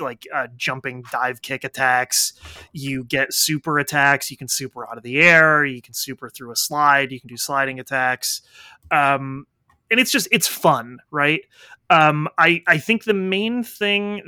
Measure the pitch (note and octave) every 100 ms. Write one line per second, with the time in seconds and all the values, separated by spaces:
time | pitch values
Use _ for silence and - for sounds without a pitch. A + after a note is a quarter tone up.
0 | C#3+ A2+ - D3 B2 B2 D#3+ C3 C3+ B2+
1 | B2 C3 B2+ B2 - C3 - - C3 B2
2 | B2+ - - - - - - D#3+ C#3 C3+
3 | A#2+ C3+ C3+ - - D3+ D#3+ D3 C#3 D3
4 | C#3 C#3 - C3 B2+ - C3 B2 A2 A#2
5 | A#2+ C3+ E3+ E3 D#3 D3+ C#3+ B2 - A#2
6 | - B2+ B2 - A#2+ A2+ - D3 D3 C#3
7 | C3+ B2+ A#2+ A#2+ - C#3 C3+ C3 B2+ C3+
8 | B2+ B2+ - - _ - - - - D#3+
9 | C#3 C#3 C3+ C3+ - _ _ _ - A3+
10 | B3 C4+ F3 A#3 - - F3 C3 A#2 B2
11 | _ D3+ C#3+ D#3+ - _ - - - E3+
12 | D#3 D3+ D3+ - E3 E3+ - E3 - A3
13 | A3 G3 F#3 F#3+ A3 B3 A3+ - G#3 G3+
14 | G3+ G#3